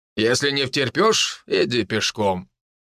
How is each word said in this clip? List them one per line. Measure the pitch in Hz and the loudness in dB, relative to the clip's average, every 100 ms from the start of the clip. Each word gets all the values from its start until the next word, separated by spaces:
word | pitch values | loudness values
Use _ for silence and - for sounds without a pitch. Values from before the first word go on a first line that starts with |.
| _ - | _ -2
Если | 110 123 143 | 0 2 0
не | 139 | 0
втерпешь, | 135 143 127 143 220 - - - - | -2 -2 -2 2 2 2 -2 -6 -4
иди | - - 120 | -2 0 0
пешком». | 95 110 - - 101 92 92 _ _ _ _ | -2 -2 -4 -2 -2 -2 -6 _ _ _ _